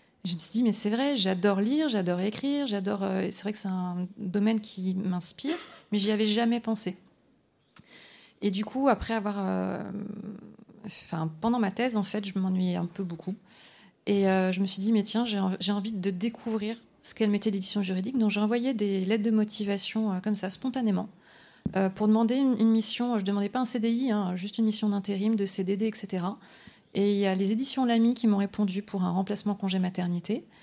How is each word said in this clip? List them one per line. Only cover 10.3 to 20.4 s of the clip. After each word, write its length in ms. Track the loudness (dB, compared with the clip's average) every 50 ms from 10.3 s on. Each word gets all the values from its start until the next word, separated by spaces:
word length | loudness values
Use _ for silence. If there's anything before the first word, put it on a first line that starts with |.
| -14 -14 -16 -20 -20 -20 -20 -20 -20 -18 -14
enfin, 440 | -14 -14 -14 -12 -8 -6 -4 -4 -4 -4 -2 0
pendant 160 | 0 2 2
ma 120 | 0 0
thèse, 260 | 0 -2 -2 0 0
en 60 | 0 -2
fait, 240 | -2 -4 -6 -6
je 120 | -4 -4 -2
m'ennuyais 380 | -2 0 0 0 0 0 0
un 100 | -2 -4
peu 160 | -4 -6 -6 -8
beaucoup. 320 | -6 -8 -8 -8 -8 -8 -8 _ -20 -20 -20 -20 -20 -20 -20 -20 -20 _ _ -4
Et, 220 | 0 2 2 4 4
euh, 220 | 4 4 2 2
je 100 | 2 0
me 60 | 0
suis 140 | -2 -2 -2
dit, « 120 | 0 2 2
Mais 80 | 2 2
tiens, 240 | 2 0 0 0
j'ai 120 | 0 0 0
env-, 180 | 0 0 0 0
j'ai 120 | 0 0 0
envie 200 | 0 -2 -4 -4
de 180 | -4 -2 -2
découvrir 640 | -2 -2 -2 -4 -4 -4 -6 -4 -4 -2 -2 -4 -6 -8 -12 _ _ _ -10
ce 120 | -8 -2
qu'est 120 | 0 2
le 60 | 2 2
métier 180 | 2 2 0
d'édition 320 | 0 0 -2 -2 -2 -2 -2
juridique. » 340 | 0 -2 -2 -2 -2 0 2
Donc 120 | 2 2
j'ai 100 | 2 2
envoyé 320 | 2 2 2 0 0 0 0
des 320 | 0 0 0 0 0 0
lettres 200 | 0 0 2 2
de 60 | 2
motivation, 840 | 4 2 2 2 0 -2 -2 -2 -2 -2 -2 -2 -2 -2 0 0 0
euh, 80 | -2
comme 160 | 0 -2 -2
ça, 140 | 0